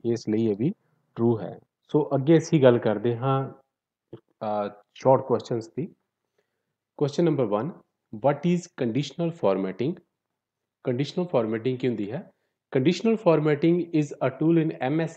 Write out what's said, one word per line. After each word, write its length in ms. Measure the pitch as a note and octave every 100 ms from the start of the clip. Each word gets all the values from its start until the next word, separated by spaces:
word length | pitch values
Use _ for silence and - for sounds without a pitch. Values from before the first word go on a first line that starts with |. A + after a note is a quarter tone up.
ਇਸ 240 | A#2 A2+ -
ਲਈ 180 | G#2+ A2+
ਇਹ 100 | G2+
ਵੀ 160 | C#3 - _ _ _
ਟਰੂ 240 | - A#2 A2+
ਹੈ। 180 | F2 - _ _ _
ਸੋ 220 | D3+ D3
ਅੱਗੇ 240 | C#3 C3+ E3
ਅਸੀਂ 240 | E3 D#3+
ਗੱਲ 160 | B2+ A#2+
ਕਰਦੇ 380 | A2+ G#2 A#2 A#2
ਹਾਂ, 340 | C3+ C3+ C3+ - _ _ _ _ _ -
ਅਹ, 520 | _ _ A2 G#2 G#2 - _
ਸ਼ਾਰਟ 260 | - C3 C3
ਕੁਐਸਚਨਜ਼ 480 | - D3+ - A#2+ G#2+ -
ਦੀ। 120 | F3 - _ _ _ _ _ _ _ _ _ -
Question 280 | C#3+ - F3
number 220 | C#3 A2
one, 120 | G#2 C#3+ - _ _ _ A2
what 220 | C3+ D3+ F3
is 80 | F3 - -
conditional 480 | A#2+ A#2 D3+ - E3+
formatting? 600 | E3 G2 F#2+ F#2+ F#2 A#2+ F#3 _ _ _ _ _ _ _ _
ਕੰਡੀਸ਼ਨਲ 400 | - B2 C#3+ -
ਫਾਰਮੈਟਿੰਗ 540 | F3 B2+ A2 A2+ B2+ B2
ਕੀ 100 | C3
ਹੁੰਦੀ 240 | G#2+ G2+
ਹੈ? 180 | C#3 - _ _ _ _ C#3+
Conditional 400 | C3+ F3+ A3+ A3
formatting 600 | F3 D#3+ D3+ C#3+ E3 F3
is 300 | E3+ D#3 C#3+ - C3
a 40 |
tool 320 | - D#3 E3+
in 80 | D#3+
M 300 | - B2+ D#3
S 140 | E3